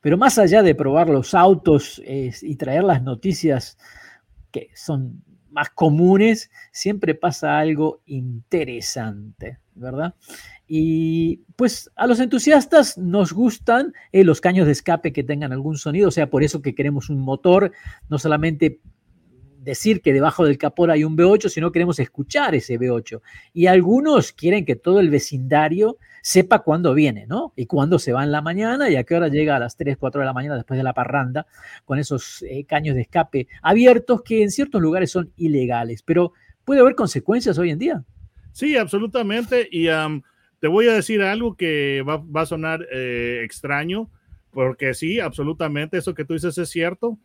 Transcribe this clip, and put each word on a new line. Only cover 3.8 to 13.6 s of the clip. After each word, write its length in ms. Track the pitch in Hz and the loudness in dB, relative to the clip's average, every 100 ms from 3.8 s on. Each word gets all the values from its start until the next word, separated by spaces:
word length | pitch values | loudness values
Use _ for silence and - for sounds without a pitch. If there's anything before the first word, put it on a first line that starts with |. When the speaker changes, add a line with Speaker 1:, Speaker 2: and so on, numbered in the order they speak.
| - - - _ _ _ - | -20 -20 -20 _ _ _ -16
Speaker 1:
que 200 | - - | -14 -14
son 480 | _ - 143 127 117 _ _ _ | _ -6 -6 -6 -12 _ _ _
más 200 | 147 147 | -6 -6
comunes, 800 | - 160 147 180 196 220 220 - _ - | 0 2 4 4 6 4 2 -4 _ -20
siempre 420 | - 190 208 - | -8 -6 -4 -2
pasa 460 | - 175 143 151 147 | -2 -4 -4 -2 0
algo 420 | 156 151 156 - _ | 0 0 -2 -4 _
interesante, 1500 | 139 127 117 - 180 139 120 - 135 110 104 107 - 101 127 _ - | -10 -8 -10 -6 -4 -4 -8 -10 -8 -10 -10 -16 -18 -18 -18 _ -16
¿verdad? 400 | 123 131 165 - _ - - - _ | -12 -8 -8 -8 _ -20 -20 -20 _
Y, 760 | 156 160 160 160 165 165 175 _ | -2 0 0 0 0 -2 -4 _
pues, 380 | - 247 - - | -2 -2 -2 -16
a 140 | - 247 | -4 0
los 100 | 240 | 2
entusiastas 800 | 254 254 285 302 285 330 269 - | 2 0 4 4 6 4 4 -2
nos 340 | 180 196 180 | -2 0 0
gustan, 600 | 170 240 208 | 2 0 0